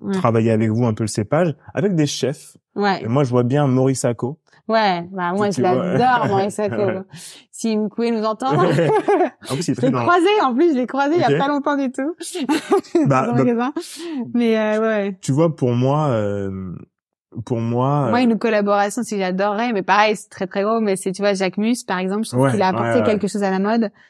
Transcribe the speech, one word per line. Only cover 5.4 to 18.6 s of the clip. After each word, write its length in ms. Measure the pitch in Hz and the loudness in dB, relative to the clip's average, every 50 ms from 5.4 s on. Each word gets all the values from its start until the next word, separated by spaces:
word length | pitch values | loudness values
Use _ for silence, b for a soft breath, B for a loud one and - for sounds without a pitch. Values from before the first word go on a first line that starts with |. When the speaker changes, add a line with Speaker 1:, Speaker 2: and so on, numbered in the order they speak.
| 208 208 | 0 0
Speaker 2:
Tu 60 | 185 | 0
Speaker 1:
je 60 | - | 0
Speaker 2:
vois. 140 | 185 - 180 | 0 2 2
Speaker 1:
l'adore, 520 | 180 - - - - 240 254 247 240 - | 0 0 0 0 2 4 4 4 2 2
Maurice 260 | 208 202 190 196 208 202 | 2 0 0 0 -2 -2
Speaker 2:
<laughs> 0 | |
Speaker 1:
Sacco. 200 | - 214 202 214 | -2 -4 -2 -2
Speaker 2:
Ouais. 260 | 214 202 185 185 190 196 196 B 165 B B B B B B | -2 -2 -2 -2 -4 -8 -12 B -18 B B B B B B
Speaker 1:
Si 240 | _ - - 226 220 | _ -6 -4 -2 -2
vous 140 | 214 214 202 | 0 -2 -4
pouvez 220 | - - 233 233 | -4 -2 -2 -2
nous 120 | 233 220 208 | 0 -2 -2
entendre. 400 | 220 220 208 262 262 - - - | -2 -4 -2 -2 0 2 2 2
Speaker 2:
<laughs> 840 | - - - 170 151 440 415 - - 403 320 330 254 - _ - - | 2 2 2 2 2 2 0 2 2 2 2 2 0 -2 _ -8 -6
En 60 | - | -6
plus, 120 | 143 175 | -4 -2
il 40 | - | -4
est 20 | 131 | -2
Speaker 1:
Je 60 | - | 0
Speaker 2:
très 80 | 233 | 0
Speaker 1:
l'ai 40 | 262 - | 0 0
Speaker 2:
marrant. 120 | - 240 | 0 2
Speaker 1:
croisé, 220 | - 349 370 330 392 415 427 330 | 2 2 4 4 2 2 2 2
en 100 | 262 233 | 0 2
plus, 180 | 247 339 349 302 | 2 2 2 2
je 40 | |
l'ai 100 | 247 254 | 0 -2
croisé 280 | 220 - 269 277 285 311 | -2 -2 -2 0 0 2
il 60 | 349 | 2
y 20 | 311 | 2
a 80 | 240 | 2
Speaker 2:
Ok. 60 | 214 | 2
Speaker 1:
pas 100 | 156 277 | 2 2
longtemps 280 | 277 294 285 277 311 285 | 0 0 0 0 0 0
du 140 | 277 277 254 | 0 -2 -2
tout. 240 | 262 - 269 294 339 - | -4 -4 -6 -6 -6 -8
<laughs> 880 | 349 - - 359 285 - 302 311 - - 320 381 - - - 359 302 | -12 -10 -6 -6 -2 -2 -2 -2 0 0 0 0 0 0 0 0 2
Speaker 2:
Bah, 180 | 147 135 127 131 | 4 4 2 2
Speaker 1:
Dans 60 | 240 240 | 2 2
le 100 | 240 262 | 2 2
Speaker 2:
bah, 0 | |
Speaker 1:
magasin. 300 | 247 240 226 240 262 294 330 359 B B B 330 339 320 269 233 240 226 | 2 2 0 -2 -4 -4 -8 -12 B B B -10 -8 -6 -8 -8 -4 -2
Mais, 240 | 240 240 226 220 | 0 2 2 2
euh, 220 | 220 214 214 214 214 | 2 0 0 0 0
ouais. 360 | 220 220 220 208 196 202 196 185 | 0 0 0 -2 -2 -4 -6 -8
Speaker 2:
tu 100 | - - | -4 -2
vois, 240 | 131 139 165 170 156 | 2 2 2 2 2
pour 160 | - 139 123 120 | 0 0 0 2
moi, 340 | 120 123 131 143 151 156 147 | 2 2 2 2 2 2 2
euh, 600 | 123 110 104 101 101 101 98 98 95 95 95 92 85 - - _ _ _ _ _ _ _ _ _ - - 107 | 0 0 0 0 -2 -4 -4 -6 -6 -8 -10 -10 -12 -12 -16 _ _ _ _ _ _ _ _ _ -14 -14 -6
pour 140 | - 123 117 | -6 -4 -4
moi, 500 | 113 117 120 120 127 135 143 147 139 123 | -2 -2 0 0 0 2 2 0 0 0
Speaker 1:
Moi, 100 | 226 240 | 2 2
Speaker 2:
euh, 40 | 254 | 2
Speaker 1:
une 140 | 233 226 190 | 2 0 0
collaboration, 640 | - 233 220 208 | 0 0 0 0